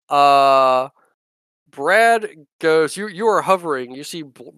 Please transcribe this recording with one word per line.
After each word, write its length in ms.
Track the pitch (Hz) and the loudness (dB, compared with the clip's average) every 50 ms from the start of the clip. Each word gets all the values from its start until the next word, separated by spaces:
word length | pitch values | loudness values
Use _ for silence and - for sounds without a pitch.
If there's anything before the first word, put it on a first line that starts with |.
| _ - | _ -2
uh, 800 | 147 143 143 139 139 139 139 139 135 135 131 131 131 127 131 139 _ _ _ _ _ _ _ _ _ _ _ _ _ _ _ _ | 0 2 4 4 4 4 4 4 4 4 4 2 2 0 -2 -6 _ _ _ _ _ _ _ _ _ _ _ _ _ _ _ _
Brad 580 | - 139 139 165 190 220 233 233 233 226 214 208 - 160 143 _ _ - | -12 -6 -2 0 2 2 2 2 2 0 -4 -8 -16 -18 -20 _ _ -4
goes, 380 | - 160 156 160 156 139 - | -2 0 2 2 0 -2 -4
you, 120 | 190 208 214 | -10 -12 -12
you 180 | 175 175 233 | -8 -4 -2
are 160 | 220 196 165 | 0 0 0
hovering. 520 | 135 170 190 180 170 165 143 127 127 120 127 | 0 0 -2 -2 -2 -6 -6 -6 -8 -10 -14
You 80 | 139 147 | -16 -16
see 180 | - - 170 | -14 -14 -14
B-, 280 | 151 135 123 - 120 - _ | -14 -16 _ -20 -20 -20 _